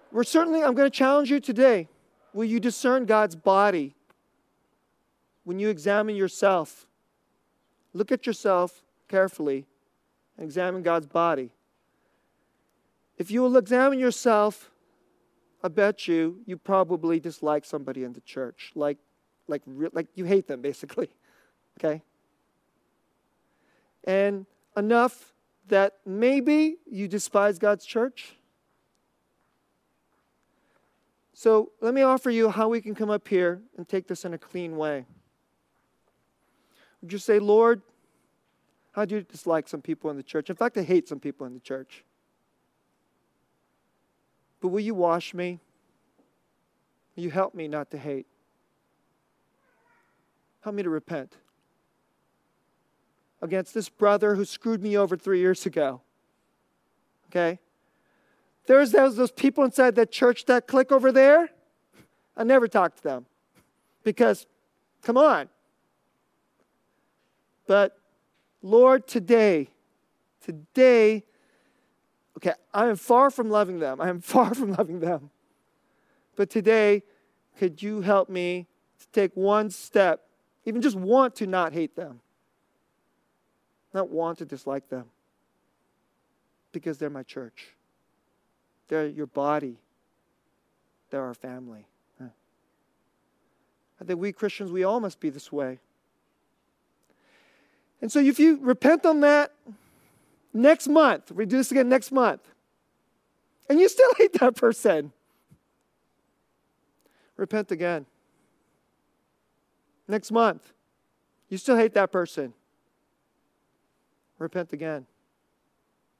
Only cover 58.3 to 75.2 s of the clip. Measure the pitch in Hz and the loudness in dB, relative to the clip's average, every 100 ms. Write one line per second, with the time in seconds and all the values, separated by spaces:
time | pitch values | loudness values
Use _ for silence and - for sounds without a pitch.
58.3 | _ _ _ - 269 269 254 269 220 254 | _ _ _ 4 6 6 4 4 2 -2
59.3 | - 277 - 262 - 254 226 226 - 247 | 0 0 2 0 4 4 4 0 2 2
60.3 | 240 - 247 - 269 262 269 262 262 277 | 2 2 0 2 0 4 4 4 6 8
61.3 | 311 330 _ _ _ _ _ _ _ _ | 6 4 _ _ _ _ _ _ _ _
62.3 | - 226 262 233 208 170 - 151 127 127 | -4 2 2 2 0 0 -4 -8 -8 -12
63.3 | _ _ _ _ _ _ _ 220 - 226 | _ _ _ _ _ _ _ -4 0 2
64.3 | 196 - _ _ _ _ _ - 247 302 | 0 -8 _ _ _ _ _ -2 4 4
65.3 | 175 - _ _ _ _ _ _ _ _ | 2 -4 _ _ _ _ _ _ _ _
66.3 | _ _ _ _ _ _ _ _ _ _ | _ _ _ _ _ _ _ _ _ _
67.3 | _ _ _ - 196 196 _ _ _ _ | _ _ _ 0 2 2 _ _ _ _
68.3 | _ _ _ 190 226 254 262 - 240 175 | _ _ _ 2 6 8 6 0 -6 2
69.3 | 233 214 160 135 _ _ _ _ _ _ | 4 4 2 -2 _ _ _ _ _ _
70.3 | _ - 156 156 254 254 233 214 214 - | _ -16 -16 -4 4 6 6 4 0 -6
71.3 | _ _ _ _ _ _ _ _ _ _ | _ _ _ _ _ _ _ _ _ _
72.3 | - 175 - _ 202 240 202 - 247 277 | -8 -6 -6 _ -2 -2 0 2 4 4
73.3 | 262 220 208 190 175 143 131 185 175 - | 2 -2 0 0 -4 -6 -4 -6 -6 0
74.3 | 262 196 240 208 175 156 175 165 156 | 2 2 0 -4 -2 -4 -4 -4 -6